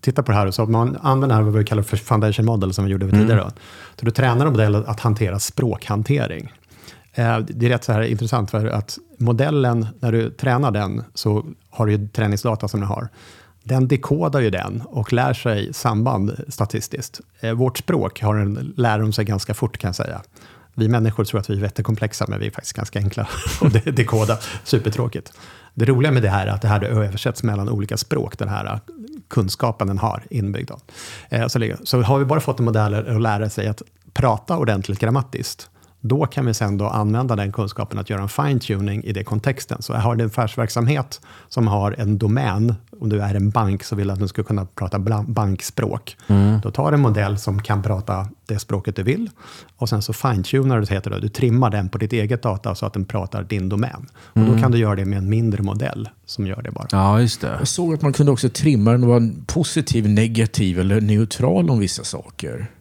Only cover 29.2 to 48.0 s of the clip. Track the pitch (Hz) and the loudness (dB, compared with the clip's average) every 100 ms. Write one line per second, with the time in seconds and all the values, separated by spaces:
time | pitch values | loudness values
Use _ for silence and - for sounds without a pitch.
29.2 | - - 95 - 120 110 98 98 110 95 | -4 0 0 0 -2 0 -2 0 -2 -4
30.2 | - 123 101 98 - - _ - - - | -6 -4 -2 -4 -8 -12 _ -20 -18 -18
31.2 | - - 117 123 110 - - 123 107 139 | -4 -2 0 0 -2 -4 -2 0 4 4
32.2 | 139 156 156 131 117 110 104 104 113 113 | 4 0 0 0 0 2 0 0 -2 0
33.2 | 113 104 107 - 104 104 - _ - - | 0 0 -2 -4 -4 -6 -10 _ -14 0
34.2 | 127 110 - 165 120 101 98 101 110 131 | 0 0 -2 -2 0 0 -2 -2 0 0
35.2 | - - 120 - - _ _ _ 110 135 | -2 -8 -10 -10 -18 _ _ _ -2 0
36.2 | 147 - 127 110 107 101 104 110 107 110 | 0 0 -2 0 -2 0 -2 0 0 0
37.2 | 131 107 101 101 101 - 107 104 98 101 | 0 0 -2 -2 -6 -4 -6 -6 -6 -4
38.2 | 101 - 147 135 - 101 101 101 - 101 | -4 -2 0 0 0 -2 -2 -4 -4 -6
39.2 | 107 107 120 135 - - 110 113 113 113 | -4 -2 -2 -4 -6 -10 -4 0 0 0
40.2 | 113 104 110 - 117 - 117 147 131 - | -2 0 -2 -2 -2 0 0 0 -2 -10
41.2 | - - - - 110 101 101 - 104 104 | -18 -20 -8 0 2 2 0 0 0 2
42.2 | 110 117 131 98 113 104 - 214 113 104 | 2 2 0 2 0 0 -6 -8 -2 0
43.2 | 101 101 101 104 107 98 - 101 98 95 | 0 2 2 2 0 0 -4 -4 -2 -2
44.2 | 98 - 101 104 95 - 107 101 98 107 | -4 -4 -2 -2 -4 -6 -4 -2 0 -2
45.2 | 104 110 104 95 - - - - - - | -2 -2 0 -2 -6 -4 -4 -4 -10 -20
46.2 | - 101 101 110 104 101 151 147 135 107 | 2 4 6 4 0 0 2 4 4 2
47.2 | 98 101 104 98 107 98 95 98 | 0 -2 -2 -4 0 -2 0 -2